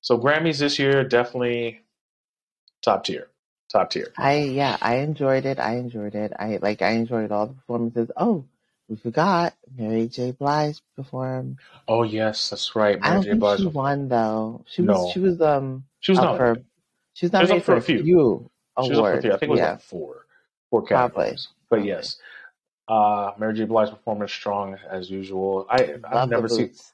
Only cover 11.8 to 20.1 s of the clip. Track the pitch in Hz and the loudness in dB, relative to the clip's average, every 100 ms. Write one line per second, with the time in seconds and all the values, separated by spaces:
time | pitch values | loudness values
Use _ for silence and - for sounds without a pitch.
11.8 | - 113 113 107 110 107 - 101 - 113 | -2 0 2 0 -2 -2 -8 -6 -6 2
12.8 | 104 101 139 185 196 220 208 202 190 151 | 2 2 2 2 2 2 2 2 0 0
13.8 | 135 143 135 120 110 110 110 117 - - | -2 -2 0 0 0 -2 -4 -8 -12 -2
14.8 | 117 92 90 180 190 175 156 143 135 131 | 2 2 0 0 0 2 2 2 -2 -8
15.8 | 135 _ - 185 160 131 123 113 - _ | -14 _ 2 4 4 4 2 2 -6 _
16.8 | _ _ _ - 175 190 180 196 - - | _ _ _ -4 0 4 4 4 4 2
17.8 | - 123 151 180 135 92 120 _ _ - | 4 0 6 6 6 2 -6 _ _ -4
18.8 | 131 113 107 73 107 98 151 135 80 87 | 0 4 4 2 2 0 2 2 2 -2
19.8 | _ 90 76 | _ -12 -12